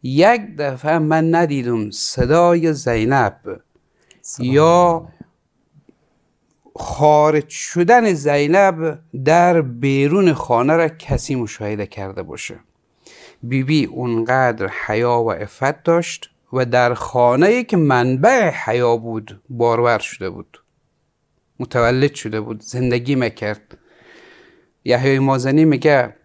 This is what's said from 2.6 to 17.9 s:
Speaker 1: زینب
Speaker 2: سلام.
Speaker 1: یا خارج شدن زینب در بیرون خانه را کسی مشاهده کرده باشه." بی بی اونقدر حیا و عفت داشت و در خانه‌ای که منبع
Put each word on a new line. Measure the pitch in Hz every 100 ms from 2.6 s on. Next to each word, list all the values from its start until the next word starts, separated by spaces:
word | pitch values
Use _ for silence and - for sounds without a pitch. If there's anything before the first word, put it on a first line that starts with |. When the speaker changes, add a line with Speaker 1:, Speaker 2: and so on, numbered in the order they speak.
| 165
Speaker 1:
زینب | 143 127 113 113 139 107 - 104 92 _ _ _ _ _ _
Speaker 2:
سلام. | - - 123
Speaker 1:
یا | 139 160 175 175 165 - _ - _ _ _ _ _ _ _ _ _ _ _ _ _ _ -
خارج | - - 151 151 151 151 147
شدن | - - 170 175 247 226
زینب | 165 143 143 147 180 196 165 160 151 _ 135 135
در | 165 180 170
بیرون | 135 120 139 135 139 185 185
خانه | 139 - 120 131 165
را | 160
کسی | 160 - 131 - 131
مشاهده | 110 - 107 104 98
کرده | - 98 92
باشه." | 90 - - - _ _ _ _ - - - _
بی | 120 135
بی | 131 156 120
اونقدر | 131 123 113 113 131 127 110 95 - -
حیا | 110 120 120
و | 113
عفت | 87 104 - 135 -
داشت | - 170 170 - - _ _
و | 127 127
در | 123 123
خانه‌ای | 120 - 123 120 127 185 247
که | 233 190
منبع | 151